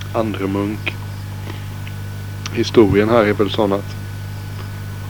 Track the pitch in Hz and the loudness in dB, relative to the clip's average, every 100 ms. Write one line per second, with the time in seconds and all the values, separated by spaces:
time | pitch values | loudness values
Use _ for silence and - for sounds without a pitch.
0 | - 120 113 98 95 98 101 104 - - | -4 0 0 0 0 2 0 -2 -4 -6
1 | - - - - - - - - - - | -8 -8 -8 -8 -8 -6 -8 -8 -8 -6
2 | - - - - - 117 113 123 101 98 | -8 -8 -8 -6 -4 0 2 6 6 6
3 | 107 120 104 101 101 107 104 98 - - | 6 6 6 4 2 4 2 2 -2 -8
4 | - - - - - - - - - - | -8 -8 -8 -8 -8 -8 -8 -6 -8 -8